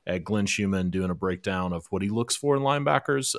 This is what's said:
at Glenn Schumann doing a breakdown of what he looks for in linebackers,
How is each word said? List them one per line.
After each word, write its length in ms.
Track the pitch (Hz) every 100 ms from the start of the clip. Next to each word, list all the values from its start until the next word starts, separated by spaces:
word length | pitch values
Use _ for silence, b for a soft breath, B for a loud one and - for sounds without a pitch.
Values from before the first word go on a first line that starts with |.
| -
at 160 | 90
Glenn 220 | 82 104 101
Schumann 460 | - 101 95 90
doing 180 | 92 92
a 60 | 87
breakdown 580 | 95 90 101 92 90
of 120 | 85 -
what 120 | 95
he 40 | 101
looks 260 | 110 117 -
for 180 | 143 139
in 60 |
linebackers, 720 | 139 143 143 139 - 139 131